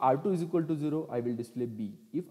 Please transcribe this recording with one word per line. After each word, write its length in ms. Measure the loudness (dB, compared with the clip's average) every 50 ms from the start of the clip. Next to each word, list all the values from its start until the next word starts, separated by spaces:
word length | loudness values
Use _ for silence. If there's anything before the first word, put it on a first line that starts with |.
R 160 | 4 4 4
two 160 | 4 4 2
is 100 | 2 0
equal 220 | 0 0 2 0 2
to 120 | 2 0
zero, 320 | 0 0 0 0 -2 -2 -2
I 100 | -4 -2
will 160 | -2 -2 -2
display 300 | -2 -4 -6 -4 -4 -4
B. 280 | -4 -4 -6 -6 -6 -8 -10 -14 -6
If 120 | -6 -6 -6 -6